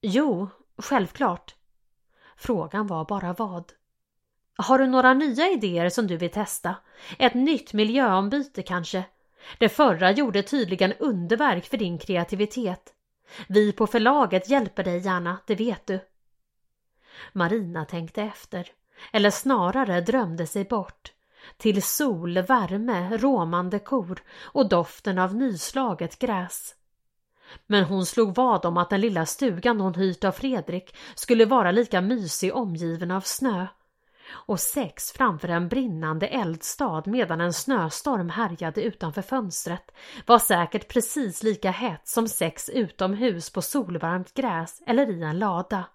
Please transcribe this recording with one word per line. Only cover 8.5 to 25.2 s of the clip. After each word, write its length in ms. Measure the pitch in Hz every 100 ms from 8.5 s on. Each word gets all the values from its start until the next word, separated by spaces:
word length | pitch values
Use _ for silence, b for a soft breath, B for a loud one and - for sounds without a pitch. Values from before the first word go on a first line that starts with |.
| -
kanske? 400 | 180 180 165 185 185 _ _ B B B
Det 100 | 226
förra 420 | - 285 165 185
gjorde 320 | 202 277 202
tydligen 500 | 196 285 202 180 185
underverk 720 | 214 294 202 170 226 294 180 -
för 120 | 247
din 200 | 196 180
kreativitet. 920 | - 180 170 190 208 254 220 180 - _ _ _ B B 208
Vi 240 | 196 208
på 160 | 202 214
förlaget 640 | 240 220 294 226 185 185
hjälper 340 | 277 208 -
dig 160 | 185 175
gärna, 380 | 190 180 170 185 -
det 100 | 202
vet 320 | 233 202 -
du." 120 | 190 - _ _ _ _ _ _ _ _ B B B B
Marina 520 | 190 175 226 180 170 151
tänkte 360 | 170 165 -
efter, 460 | 208 - - 190 175 _ _ B B
eller 180 | 220 208
snarare 720 | - 269 254 180 240 247 180
drömde 460 | 175 262 196 165 165
sig 160 | 208
bort, 500 | 196 226 185 - - _ B B B B
till 260 | 214 196
sol, 540 | - - 294 180 175 175
värme, 800 | 185 254 180 196 233 202 180 220
råmande 640 | 262 254 165 175 180 202
kor 440 | 202 269 175 180 B B
och 280 | B - 214
doften 500 | 175 165 - -
av 160 | 185